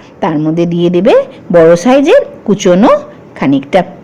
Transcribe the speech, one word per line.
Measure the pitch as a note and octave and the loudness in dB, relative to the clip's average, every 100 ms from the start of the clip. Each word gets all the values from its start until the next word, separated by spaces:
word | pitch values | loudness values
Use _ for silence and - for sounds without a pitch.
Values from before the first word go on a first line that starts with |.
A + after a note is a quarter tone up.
| - - | -20 -8
তার | G3 D3+ | -6 -4
মধ্যে | D3+ E3 F3 | -4 -2 -2
দিয়ে | E3+ E3+ | -2 -2
দেবে | F3 G#3 A#4+ C5+ - - | 0 2 0 -2 -10 -2
বড় | F3 D#3+ E3+ | 2 4 2
সাইজের | B3+ C4+ C#4+ C5 - - | 2 2 2 2 0 -6
কুচোনো | - G3+ G3 F3+ B3+ D5 - - - | -6 -2 0 2 2 0 -4 -20 -20
খানিকটা | - C#3+ C#3 - F#3+ F3 - | -8 -4 -2 -2 -4 -4 -6